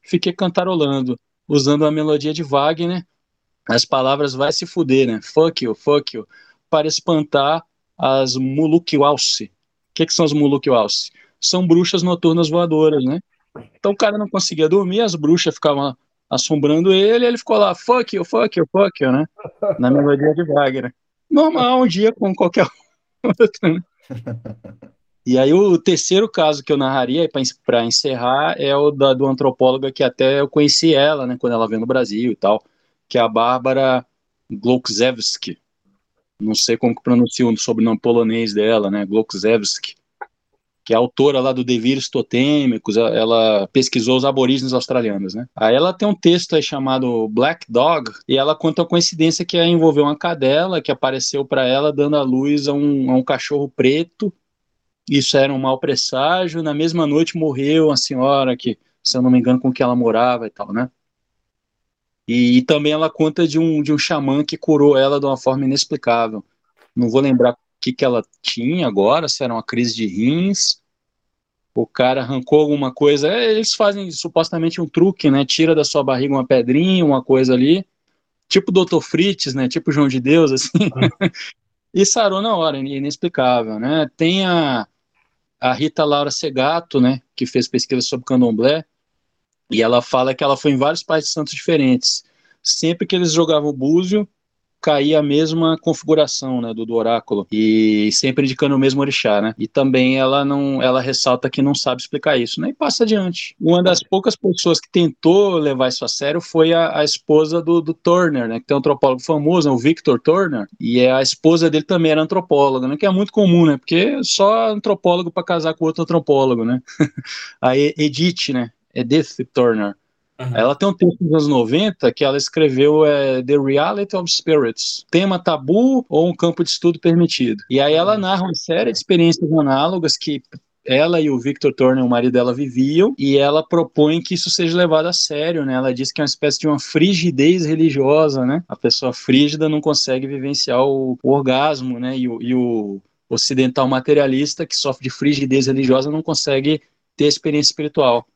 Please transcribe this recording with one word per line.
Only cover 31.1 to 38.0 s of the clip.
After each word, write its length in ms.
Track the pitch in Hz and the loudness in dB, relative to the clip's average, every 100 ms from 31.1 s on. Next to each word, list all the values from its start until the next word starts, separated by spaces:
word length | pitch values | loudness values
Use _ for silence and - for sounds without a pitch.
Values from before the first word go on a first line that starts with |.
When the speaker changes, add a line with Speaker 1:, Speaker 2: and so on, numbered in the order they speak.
| 151 127 | 0 -4
Speaker 1:
né, 100 | 123 | -4
quando 140 | 127 | -2
ela 160 | 117 113 | -2 -2
veio 120 | 110 | -4
no 60 | 117 | -2
Brasil 460 | 131 117 104 123 | -2 -2 -2 -4
e 40 | 107 | -2
tal, 260 | 95 107 _ _ _ _ _ | 0 -2 _ _ _ _ _
que 100 | 123 | 0
é 20 | |
a 80 | 113 | 0
Bárbara 800 | 113 117 127 127 131 135 127 - _ _ _ _ | 2 0 0 0 0 0 0 -4 _ _ _ _
Glokuszewski. 1080 | 104 120 127 - 104 123 120 110 - - - _ _ _ _ _ _ _ _ | -6 0 0 -2 0 0 0 -6 -6 -10 -14 _ _ _ _ _ _ _ _
Não 140 | 104 | -4
sei 220 | 107 - 113 | -2 0 0
como 180 | 123 | 0
que 80 | 113 | -2
pronuncia 440 | - 120 120 - 123 | 0 2 2 0 0
o 100 | 110 | 0
sobrenome 400 | - 113 113 | -2 0 0
polonês 560 | 110 | 0